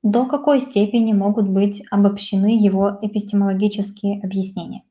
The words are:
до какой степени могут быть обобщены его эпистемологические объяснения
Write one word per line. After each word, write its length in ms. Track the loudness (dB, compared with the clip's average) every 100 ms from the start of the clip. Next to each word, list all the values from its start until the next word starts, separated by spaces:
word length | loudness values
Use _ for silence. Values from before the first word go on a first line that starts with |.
до 240 | 2 2 0
какой 340 | 0 2 2
степени 520 | 2 0 0 2 2
могут 360 | 2 2 0 0
быть 340 | 2 0 -2 -4
обобщены 680 | 2 2 2 -4 0 2 4
его 420 | 4 2 0 -2
эпистемологические 1200 | -6 -6 -2 0 0 2 -2 -2 -8 -6 -6 -4
объяснения 640 | -4 -4 -6 -8 -10 -14 _